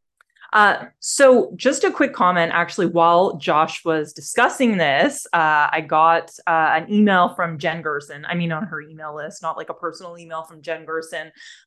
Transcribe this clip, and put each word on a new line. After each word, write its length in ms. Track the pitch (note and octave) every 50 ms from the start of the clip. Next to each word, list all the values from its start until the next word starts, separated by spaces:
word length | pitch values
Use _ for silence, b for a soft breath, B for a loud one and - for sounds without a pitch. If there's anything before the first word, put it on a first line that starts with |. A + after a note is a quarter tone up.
| _ _ _ _ _ B B B B B -
Uh, 320 | G#3+ G#3 G3+ F3 - - - _ _
so 520 | - - - - C#4+ C4+ B3+ A#3+ - - - F3+
just 260 | - B3+ D4+ - -
a 80 | F#4+
quick 220 | - - D4 C4+ -
comment, 400 | - F#3 F3+ F3+ F3 E3 E3 -
actually, 320 | E3+ E3+ E3+ - - F3
while 500 | E3 E3+ E3+ E3 E3+ E3+ F3 F#3+ G#3 -
Josh 480 | D#3 C#3 - D#3 D3+ D#3+ D#3+ - - -
was 300 | E3 D#3+ D#3 D3+ D3+ -
discussing 640 | - - - - - A#3+ C#4+ - - C4+ A#3 G#3+ F#3
this, 500 | E3 C#3+ C3+ C#3+ E3+ C#4+ C4+ - - - -
uh, 340 | E3+ D#3+ D#3 D#3 D3+ D3 -
I 100 | - D#3+
got, 500 | D#3+ C#3+ D#3+ D#3 D#3+ E3 E3 E3 - - - - - -
uh, 240 | E3 D#3+ D#3+ D3+ C#3
an 140 | D#3+ E3 -
email 440 | G#3 G#3 G#3+ G3+ F#3+ F3+ F3 F3 F3
from 220 | - F3+ E3+ E3 D3
Jen 240 | D#3+ E3 D#3+ E3+
Gerson. 440 | D3+ D#3 D3 C#3+ C#3+ - D3 C#3+ D3+
I 80 | - F3
mean, 200 | F3 E3+ E3+ D#3+
on 100 | D#3 D3+
her 160 | D3+ D#3+ D3+
email 340 | D3+ D3+ D#3+ D#3 D#3 D3+ D3
list, 280 | D3+ D3 D#3 D3+ -
not, 160 | F3+ E3 D#3 -
like, 120 | D#3+ -
a 40 | -
personal 440 | - - E3 D#3 - F#3 F3 E3+ E3+
email 260 | E3+ E3 E3 D#3+ D#3+
from 180 | E3 E3 D#3
Jen 240 | D3 E3+ D#3+ D#3+ D#3+
Gerson. 480 | D#3 D#3+ D#3+ D#3+ D#3+ - D#3+ D#3 D#3+ B B B B B B B